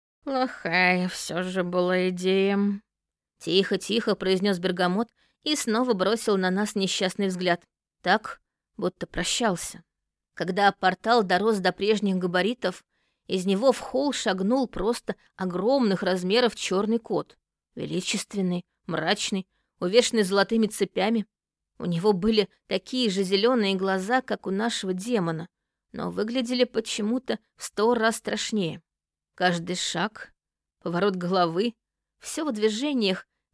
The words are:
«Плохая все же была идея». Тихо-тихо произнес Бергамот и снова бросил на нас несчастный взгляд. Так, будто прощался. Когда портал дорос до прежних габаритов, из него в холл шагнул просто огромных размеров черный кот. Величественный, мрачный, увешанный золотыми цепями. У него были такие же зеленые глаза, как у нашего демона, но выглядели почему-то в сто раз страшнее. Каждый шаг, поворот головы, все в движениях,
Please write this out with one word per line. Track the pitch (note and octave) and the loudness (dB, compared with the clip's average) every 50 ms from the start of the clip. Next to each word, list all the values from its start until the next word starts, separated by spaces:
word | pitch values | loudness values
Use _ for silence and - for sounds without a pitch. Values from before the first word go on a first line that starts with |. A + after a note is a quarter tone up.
| _ _ _ _ _ | _ _ _ _ _
«Плохая | C#4+ C4+ B3+ C4 B3+ - - - E3+ E3 F3+ F#3 F3+ F3+ F3+ F3+ F#3 | -6 -2 -2 -2 -2 -4 -8 -6 0 2 4 4 4 4 2 0 -2
все | - - - - - E3+ F#3 | -4 -8 -8 -6 -4 -4 -4
же | F#3 F3+ F#3+ F3+ | -4 -2 -2 -2
была | F3 F3 F3+ F3+ F3+ F#3 F#3 F#3 F#3 | 0 0 0 2 2 2 2 0 0
идея». | F#3 F3 F#3 F#3 F#3+ F#3+ G3 G3 G3+ G3 G3+ G3+ G3+ G3+ - _ _ _ _ _ _ _ _ _ _ _ | -2 -2 0 2 2 2 2 2 2 2 2 0 -2 -4 -8 _ _ _ _ _ _ _ _ _ _ _
Тихо-тихо | - D#3+ E3 F#3+ F#3+ - G#3 F#3 - - G3+ A#3 - A#3 G3 | -6 0 2 2 2 2 0 -2 -2 -2 -2 -2 0 0 -2
произнес | - F#3 F#3 F#3+ F#3 F#3+ G#3 F#3+ F3 | -2 0 0 0 2 2 0 0 0
Бергамот | F3 F#3 F3+ F3+ F3+ F3+ F#3 G#3 A#3 - _ _ _ _ _ _ _ | 0 -2 0 0 0 0 0 0 -2 -4 _ _ _ _ _ _ _
и | D4+ D4+ | -4 -2
снова | C#4+ - A#3 G#3+ A3+ B3+ B3+ A3+ | -2 -2 -2 0 0 0 0 0
бросил | F3+ F#3 F#3+ A3+ A3+ - - G3+ F#3+ | 2 2 0 0 0 0 0 0 2
на | F#3 F#3 | 2 0
нас | F#3 G3 G#3 G#3 - | 0 0 -2 -2 -2
несчастный | G3+ F#3+ F#3 - - G3 F#3 - - G3+ F#3+ | -2 -2 -2 -2 -2 -2 -4 -2 -2 -2 -2
взгляд. | F#3 F3 F3+ F3+ E3+ - - _ _ _ _ _ _ _ | -2 -2 0 0 0 0 -2 _ _ _ _ _ _ _
Так, | - F3 F#3+ A3 - - - - _ _ _ _ _ _ _ - | 0 2 2 2 0 -6 -12 -14 _ _ _ _ _ _ _ -6
будто | G3 F3+ - _ - | -4 -4 -4 _ -10
прощался. | - - - F3 - - - A#3+ A3 F3+ E3 - - - E3+ - _ _ _ _ _ _ _ _ _ _ | -8 -6 -4 -4 -2 -2 0 0 0 0 -2 -4 -10 -12 -14 -20 _ _ _ _ _ _ _ _ _ _
Когда | - - F3 F3+ G3 G3+ G3 | -6 -4 -4 0 4 4 4
портал | F#3+ - - F#3 F3+ - - A3 A#3+ A#3+ G#3 | 4 4 2 2 2 2 2 4 4 4 4
дорос | F3+ F#3 F3+ G3+ A3+ A3 G3 | 4 2 2 4 2 2 4
до | F3+ F#3 | 2 0
прежних | F3+ - G3 G#3 A3 G3+ G#3 G3 F#3 F#3 | 0 2 2 2 2 2 2 0 0 0
габаритов, | F3+ F3+ E3+ F3+ F3+ G#3+ B3 - - F#3 F#3 - - _ _ _ _ _ _ _ _ - | 0 0 2 2 2 2 0 0 -2 -4 -4 -4 -12 _ _ _ _ _ _ _ _ -4
из | - F#3 F3+ | -4 -2 0
него | G3 G3 F#3+ B3 C#4 | 0 0 4 4 2
в | A#3 - | 2 2
холл | - - - B3+ C#4+ C#4+ | -4 -4 -2 0 0 0
шагнул | B3 - - A3 F#3+ F#3+ F#3+ G3+ B3 C#4 B3+ - | -2 -2 -2 -2 -2 0 0 0 2 0 0 -2
просто | - - F#3 A3 A#3+ - - - F#3+ - _ _ _ | -4 -4 -2 -2 -2 -2 -4 -8 -10 -10 _ _ _
огромных | - F#3+ F#3 F3 F3+ F#3+ A#3 C4+ C#4 A#3+ G#3 F#3+ F3+ G3+ | -8 -6 -4 -4 -2 0 2 2 2 2 2 2 0 0
размеров | F3 F#3 F#3 F3 F3+ G3+ B3 B3 A3+ - | 0 0 0 0 2 2 4 2 2 0
черный | - - - F#3 F#3+ G#3+ G#3 A3+ A3+ | -2 -4 -2 0 0 0 0 0 -2
кот. | - - G#3+ D#3+ - - _ _ _ _ _ _ _ _ _ | -2 -2 -4 -4 -4 -6 _ _ _ _ _ _ _ _ _
Величественный, | - - C#3+ D#3 F3+ F#3 - - G3+ - - - G3+ F#3+ F3+ F3+ F3 - _ _ _ _ | -10 -8 -6 -4 -4 -4 -4 -4 -6 -6 -6 -4 -4 -2 -2 -2 -4 -6 _ _ _ _
мрачный, | - E3 D#3 D#3 E3+ G#3 G#3 - - G#3 F#3+ F3+ - _ _ _ _ _ _ | -6 -6 -4 0 0 -2 -2 -2 -4 -4 -6 -6 -8 _ _ _ _ _ _
увешанный | F3 F3+ G3 B3 A#3 - - A3+ G3+ | -4 4 4 4 4 4 2 0 2
золотыми | F3+ G3 G3 G3 - A3+ A3+ A3 G3+ | 2 2 2 2 2 2 2 2 0
цепями. | - - G3+ F#3 - F#3 F#3 G#3+ A#3 A3+ G3 - _ _ _ _ _ _ _ _ _ _ | 0 -2 -4 -2 0 -2 0 0 0 -2 -2 -6 _ _ _ _ _ _ _ _ _ _
У | - | -6
него | F3+ E3+ E3 F3+ G#3+ G#3 | -4 -4 0 2 2 2
были | F3 F3+ A3 A3+ G#3+ G3 - _ _ _ _ | 4 2 2 2 2 2 0 _ _ _ _
такие | G3 F#3+ - - B3+ B3+ B3 G#3+ | -4 -4 -4 -4 -2 0 0 0
же | F#3 G3 G3 | 0 0 0
зеленые | F3+ G3 G3 G#3 A#3+ C4 A#3+ G#3 F#3+ G3 | 2 2 2 4 4 4 4 2 2 0
глаза, | F#3 F#3+ G3 F#3+ F#3+ F#3 G3+ B3 C4 | 0 0 0 0 -2 0 0 0 0
как | B3+ - G#3+ - - F3+ | 0 -2 -6 -6 -4 -4
у | |
нашего | F#3+ G3 A3+ A#3+ A3+ - - F#3+ F#3 | -4 -2 -2 -2 -2 -4 -4 -4 -4
демона, | F#3 F#3+ A#3+ B3 G#3+ F3 E3 D#3+ D#3 E3+ - _ _ _ _ _ _ _ _ | -4 -4 -2 0 0 0 0 -2 -4 -8 -12 _ _ _ _ _ _ _ _
но | - - E3+ F3 | -12 -8 -8 -6
выглядели | F3 F#3 G#3 A3 A#3+ C4+ A#3+ A#3 B3+ B3 B3 | -4 -4 -4 -2 -2 -2 -2 -2 2 2 2
почему-то | A#3+ - A3+ A3 - - - G#3 G#3 A#3+ C4 - - A3+ - - _ _ | 2 2 -4 -6 -4 -6 -4 -2 -2 -2 -4 -4 -4 -6 -6 -8 _ _
в | _ - | _ -14
сто | - - - G#3 A#3 B3 | -10 -4 0 0 2 2
раз | A3+ A3 A3+ A3 - | 2 2 0 0 0
страшнее. | - G#3+ G#3 G#3+ - - A3+ G#3+ F#3 D#3+ D#3+ E3 - _ _ _ _ _ _ _ _ _ _ | -4 -6 -4 -4 -4 -4 -2 -2 -2 -2 -4 -8 -14 _ _ _ _ _ _ _ _ _ _
Каждый | - F3+ F3+ F3 E3+ E3 F3+ F#3 | 0 0 0 0 0 -4 -6 -6
шаг, | - - - - E3+ F3+ A3 - - - - _ _ _ _ _ _ _ _ _ _ | -6 -4 -4 -2 -2 -4 -4 -4 -10 -18 -20 _ _ _ _ _ _ _ _ _ _
поворот | _ E3+ E3+ F3 F#3+ G#3 F#3+ F#3 | _ -4 -2 0 0 0 0 0
головы, | F3 F3 F#3+ F#3 F3+ E3 D#3+ F3+ A3 A#3+ - - _ _ _ _ _ _ _ _ | -2 0 2 2 2 2 2 0 -2 -2 -4 -6 _ _ _ _ _ _ _ _
все | - - - D4+ D#4+ | -14 -10 -8 -4 -4
в | D4+ A#3 | -4 -2
движениях, | G#3 G#3 A3 G#3 A3 C#4 D4+ C#4+ B3 G#3+ F#3+ F#3 F3+ - _ _ _ _ _ | 0 0 0 0 0 -2 -2 0 0 0 0 0 -2 -6 _ _ _ _ _